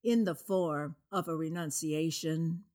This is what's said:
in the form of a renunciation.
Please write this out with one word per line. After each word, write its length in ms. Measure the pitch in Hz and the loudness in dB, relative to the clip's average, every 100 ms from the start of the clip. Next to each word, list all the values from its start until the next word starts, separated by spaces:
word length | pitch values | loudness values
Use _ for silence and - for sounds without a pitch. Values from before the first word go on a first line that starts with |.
in 220 | 226 233 | 4 4
the 100 | 196 | 4
form 600 | 156 - 190 170 147 151 156 _ | 0 0 2 2 0 -4 -10 _
of 160 | 196 170 | -4 -2
a 80 | 160 | -4
renunciation. 1300 | 160 170 160 - 156 151 165 - 160 160 165 175 - | -2 -4 -4 -4 -2 0 0 -2 -2 0 0 -2 -8